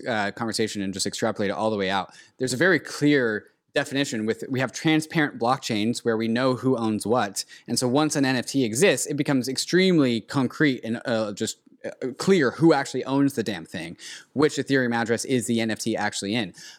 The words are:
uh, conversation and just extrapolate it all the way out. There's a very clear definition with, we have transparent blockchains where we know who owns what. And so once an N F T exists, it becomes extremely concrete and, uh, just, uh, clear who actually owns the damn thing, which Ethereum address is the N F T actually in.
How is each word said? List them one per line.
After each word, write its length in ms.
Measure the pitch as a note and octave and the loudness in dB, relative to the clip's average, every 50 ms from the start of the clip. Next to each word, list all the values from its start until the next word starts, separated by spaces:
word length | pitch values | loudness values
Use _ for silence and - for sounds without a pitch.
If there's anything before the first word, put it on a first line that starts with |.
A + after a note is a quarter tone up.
| - | -4
uh, 240 | - A2+ G#2+ G2+ G2+ | -4 -2 -2 -2 -2
conversation 500 | G2+ - B2 A2+ G2+ - A2 G#2 - G#2+ | -4 -4 -6 -4 -2 -2 -2 -2 -2 -4
and 100 | G2 G2 | -6 -4
just 140 | F#2 F#2+ - | -4 -4 -4
extrapolate 460 | G#2 - - A#2+ A2+ G#2 - G#2 G2 | -6 -4 -2 -2 -2 -2 0 -2 -2
it 20 | G2 | -2
all 160 | D#2 A2 - | 0 -2 0
the 80 | A2 | 0
way 140 | G2+ G2 F#2 | 0 0 0
out. 200 | G2 G2 F2+ - - - - _ _ - | 0 -2 -2 -6 -10 -20 -20 _ _ -6
There's 120 | B2+ B2+ | -4 -2
a 60 | C3 | 0
very 220 | - E3 F#3+ F3+ C#3 | 2 4 4 4 2
clear 640 | - - - - C#3+ D3 D3 C#3 B2 A2+ G#2+ G2+ - _ _ _ _ _ - | 0 -4 -4 0 2 4 4 4 4 2 -2 -4 -6 _ _ _ _ _ -4
definition 500 | D3 C#3 - C3 C#3 C#3+ - B2+ A2 G#2+ | -4 -2 -2 -2 -2 -2 -2 -2 -2 -2
with, 180 | A2 G#2+ - - - | -2 -2 -2 -4 -4
we 100 | C3+ B2 | -2 -2
have 120 | C3 A#2+ | -2 -2
transparent 680 | - - - D#3+ D#3 D#3 D#3 - - E3+ D3 B2+ - B2 | -4 -2 2 2 4 2 2 0 0 0 0 0 0 -2
blockchains 600 | A#2 A#2 C3 C3+ - - A#2 G#2 G#2 A2+ A#2 - | 0 0 0 0 -2 -2 -2 0 0 0 -2 -2
where 180 | - A#2 A2+ | 0 0 0
we 100 | A2 A2+ | 0 0
know 280 | A2+ A2+ A#2+ C3 C3 B2+ | 0 0 2 2 2 0
who 200 | A#2+ B2 C3 B2+ | 0 0 0 0
owns 280 | A2+ A2+ A2 G#2+ G2+ - | 2 0 0 0 0 0
what. 400 | G2+ A#2+ B2+ G#2 G2+ G2 - - - - - _ | 0 2 2 0 -2 -4 -8 -10 -10 -12 -16 _
And 100 | - A#2+ | -6 -4
so 100 | A2+ C3 | -2 0
once 280 | B2 A#2+ C#3+ D#3 D3+ - | 2 2 2 2 2 0
an 100 | D3+ C3+ | 0 0
N 120 | C3 C3+ | 0 0
F 100 | B2 A2+ | -2 -2
T 160 | - - C#3 B2+ | -2 0 0 0
exists, 420 | A2 G#2+ B2 F#3+ G3 C#3+ B2 - | 0 2 2 4 4 4 2 0
it 100 | - D3+ | -4 -4
becomes 320 | C#3 D3 - C#3+ C3 A#2+ | -2 0 0 0 0 0
extremely 720 | C3 C3 - - - - F3+ F#3 F#3+ F3+ D#3+ C#3 B2 A#2 A2+ | -2 -4 -6 -2 2 2 4 4 6 6 4 4 4 2 0
concrete 640 | - - - C#3 B2+ A#2 - - D#3 C#3+ B2+ - - | -2 -2 -2 0 0 0 0 2 2 2 2 0 -4
and, 160 | A2+ A2+ A#2 - | -6 -6 -4 -4
uh, 260 | - A#2 A2 A2 G#2 G2+ | -2 -2 0 -2 -2 -4
just, 260 | - A2 G#2 - _ _ _ _ _ - | -4 -4 -6 -6 _ _ _ _ _ -12
uh, 220 | A#2 - - - C3 B2 | -12 -10 -8 -8 -8 -6
clear 340 | - - F#3 G3 F#3 C#3 A#2 | -2 2 4 4 4 4 2
who 200 | - - D#3 E3 D#3 | 2 4 6 6 6
actually 300 | C#3 C3+ - - B2+ - | 4 2 -4 -6 -6 -4
owns 300 | C3 C3+ C#3 C#3+ C#3 - | -2 2 2 2 2 2
the 100 | A#2+ G#2+ | -2 -4
damn 220 | A#2 G2 E2 E2 | -4 -4 -8 -8
thing, 320 | - - F2+ E2 E2 F2 - - - - - - _ | -10 -10 -10 -10 -10 -12 -14 -16 -16 -16 -18 -16 _
which 220 | - B2 D3+ D3 - | -2 2 2 2 2
Ethereum 420 | C#3+ B2+ - C#3 C3+ B2+ A#2+ A#2 | 0 -2 2 2 2 2 2 0
address 300 | A#2 A#2 G#2+ A#2 G#2+ - | 0 0 0 0 -2 0
is 220 | - B2 B2 G#2 | 0 -2 0 0
the 120 | - A#2 A2+ | 0 0 0
N 100 | A2+ A2 | 0 0
F 100 | G#2+ - | -2 -4
T 180 | - A#2 G#2+ | -2 -4 -2
actually 360 | F2+ G#2 G#2 - - G2+ G2 G#2+ | -2 -2 -4 -4 -4 -4 -2 -2
in. 200 | B2 G#2+ F2 - - - - - | -2 -4 -4 -8 -14 -20 -20 -20